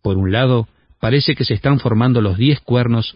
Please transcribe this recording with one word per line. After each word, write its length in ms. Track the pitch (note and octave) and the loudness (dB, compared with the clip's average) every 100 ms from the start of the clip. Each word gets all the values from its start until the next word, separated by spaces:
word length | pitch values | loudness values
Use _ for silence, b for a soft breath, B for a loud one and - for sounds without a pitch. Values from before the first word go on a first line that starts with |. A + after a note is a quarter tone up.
Por 160 | G#2 F#2+ | -2 -2
un 160 | F#2+ | 0
lado, 340 | G#2+ C3 B2 A2 _ _ _ | 0 0 0 -2 _ _ _
parece 340 | A2 C#3+ D3+ | -2 0 -2
que 120 | - B2+ | -4 -4
se 80 | |
están 260 | A2 C#3 C#3 | -2 0 0
formando 400 | A#2+ A2 B2 A#2+ | 0 0 2 2
los 180 | G#2 F#2 | 0 0
diez 220 | C3 D3 | 0 0
cuernos, 560 | - B2 A#2+ A#2 - | 0 0 2 0 -2